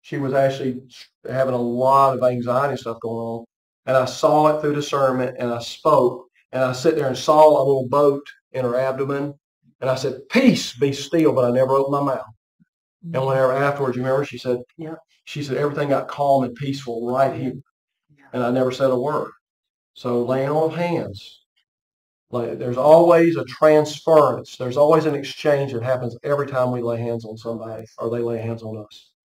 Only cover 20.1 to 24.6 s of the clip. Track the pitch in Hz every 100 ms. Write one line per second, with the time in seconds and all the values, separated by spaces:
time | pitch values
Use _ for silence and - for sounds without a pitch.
20.1 | 120 120 131 135 151 160 160 175 165 101
21.1 | - - _ _ _ _ _ _ _ _
22.1 | _ _ 120 156 - 123 123 143 165 170
23.1 | 170 170 143 120 - 156 151 151 - -
24.1 | 160 139 117 - -